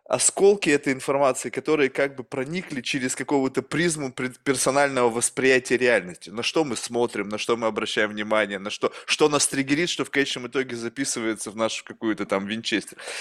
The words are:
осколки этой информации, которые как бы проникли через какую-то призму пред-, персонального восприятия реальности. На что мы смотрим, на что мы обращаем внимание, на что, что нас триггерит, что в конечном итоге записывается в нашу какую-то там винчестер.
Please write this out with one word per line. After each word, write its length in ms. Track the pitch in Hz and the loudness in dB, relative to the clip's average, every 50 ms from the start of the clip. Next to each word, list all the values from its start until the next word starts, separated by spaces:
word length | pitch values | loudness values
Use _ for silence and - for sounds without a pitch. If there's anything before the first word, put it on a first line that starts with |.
| _ | _
осколки 680 | - - 127 - - - - 185 196 202 202 - 165 | -2 0 2 2 0 4 6 6 6 6 6 4 2
этой 220 | 147 143 - 147 135 | 2 4 2 0 -2
информации, 580 | 131 - - 135 139 143 135 131 - - 131 | -2 -2 0 0 2 4 2 2 0 -4 -6
которые 380 | - 139 127 - 156 151 147 131 | -6 -6 -2 0 2 2 2 2
как 240 | - - 139 139 135 | 2 0 -2 -2 -2
бы 80 | 131 120 | -8 -12
проникли 580 | - - 131 131 139 165 185 180 - 156 131 | -8 -6 -6 -6 -4 -6 -6 -6 -6 -8 -8
через 340 | 117 - - 143 123 131 - | -6 -4 -4 -2 -2 -2 -4
какую-то 460 | - 135 - 147 143 131 131 131 131 | -4 -2 0 2 2 2 2 0 -2
призму 500 | 127 - - 147 170 175 156 156 143 131 | -2 -2 -2 0 0 0 0 -2 -4 -6
пред-, 280 | - - 131 127 123 - | -6 -6 -6 -6 -6 -4
персонального 680 | _ - 135 123 - 147 131 143 143 139 135 123 123 120 | _ 0 0 2 2 2 4 4 4 4 4 4 2 2
восприятия 640 | 110 120 117 - - - 127 131 131 127 123 - 131 117 | 2 2 -2 -2 0 2 4 6 6 4 4 2 2 2
реальности. 540 | 127 123 120 104 90 90 87 - - - | 4 4 4 4 2 -2 -8 -14 -16 -12
На 100 | 92 110 | -10 -6
что 240 | 117 - - 165 160 | -4 -2 0 0 0
мы 100 | 143 113 - | 0 -2 -6
смотрим, 520 | - - 117 120 120 113 - 113 101 98 | -6 -4 0 0 0 0 -2 -4 -6 -4
на 80 | 107 107 | -6 -4
что 180 | - - 120 117 | -2 0 0 0
мы 100 | 120 110 | 0 -2
обращаем 420 | 107 110 110 107 - 120 107 104 | -2 -2 -4 -2 0 0 0 0
внимание, 460 | 107 107 107 107 107 107 107 101 101 95 | -2 -6 -4 0 2 2 2 0 -2 -6
на 120 | 95 104 | -8 -8
что, 200 | - - - 123 - - - | -4 -2 -2 -2 -2 -4 -6
что 240 | - - - 156 151 | -6 0 2 2 4
нас 180 | 147 143 - - | 4 2 0 0
триггерит, 400 | - 135 135 135 143 147 175 170 | 0 -2 0 0 0 0 0 -2
что 160 | - - 143 | -2 -4 -6
в 40 | - | -2
конечном 380 | - 143 139 - - 135 123 120 | 0 0 0 0 -2 -6 -8 -6
итоге 280 | - 143 131 127 123 | -4 -4 -4 -4 -6
записывается 760 | 117 113 117 113 - 135 135 - 127 113 113 110 101 - 113 | -8 -8 -8 -6 -6 -6 -4 -4 -4 -4 -4 -4 -4 -8 -10
в 40 | 101 | -4
нашу 300 | 110 113 110 - - - | -2 -2 -2 -2 -6 -10
какую-то 400 | - 107 - - 113 104 95 104 | -12 -12 -4 -2 -2 -2 -2 -2
там 220 | - 101 98 98 101 | -2 -2 -2 -2 -4
винчестер. 500 | 107 113 117 - 113 101 - - - - - - - - | -6 -6 -2 -2 -2 -2 -2 -4 -12 -16 -14 -12 -10 -10